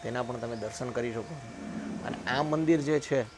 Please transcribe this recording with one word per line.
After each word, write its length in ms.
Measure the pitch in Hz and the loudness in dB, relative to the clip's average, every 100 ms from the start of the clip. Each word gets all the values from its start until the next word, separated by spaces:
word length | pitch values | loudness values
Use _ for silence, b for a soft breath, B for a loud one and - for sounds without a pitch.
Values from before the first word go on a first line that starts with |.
તેના 200 | 117 123 | -4 -2
પણ 140 | 120 123 | -2 -4
તમે 180 | 117 117 | -4 -4
દર્શન 360 | 107 - 123 | -6 -4 -4
કરી 200 | 120 120 | -2 -2
શકો 100 | 113 | -2
છો. 840 | 107 156 - - - - - - - | -6 -10 -10 -10 -8 -6 -6 -6 -6
અને 240 | - - | -4 0
આ 140 | 131 | 2
મંદિર 380 | 151 156 160 165 | 2 4 6 6
જે 180 | 139 151 | 6 2
છે 240 | - 139 113 | 4 2 0